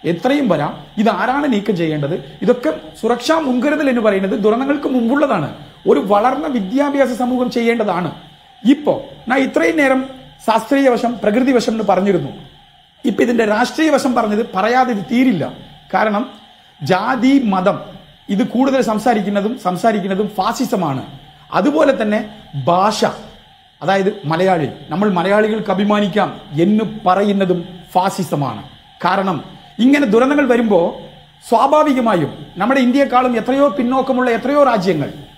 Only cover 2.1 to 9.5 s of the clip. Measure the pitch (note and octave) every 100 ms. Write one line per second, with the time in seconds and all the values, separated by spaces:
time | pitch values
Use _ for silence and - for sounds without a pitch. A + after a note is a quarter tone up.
2.1 | F3+ - - F#3+ A#3+ D#4 D#4 - - A3+
3.1 | A#3+ - D#4+ C#4+ B3 C#4+ D4 C#4+ A#3+ G#3+
4.1 | G3 F#3+ A3+ G#3+ A#3 C4+ D4 D#4 B3+ A3+
5.1 | C#4+ C#4+ G3+ D3 - - - F#3+ D4 G3+
6.1 | G3+ A#3+ C4+ D#4+ B3 F#3 C4 C#4+ C#4 B3+
7.1 | A#3 B3 B3+ B3 A#3+ A#3 A#3 G#3 E3+ E3
8.1 | - - - - - G#3+ C#4 C#4+ C3 -
9.1 | - - C4+ C4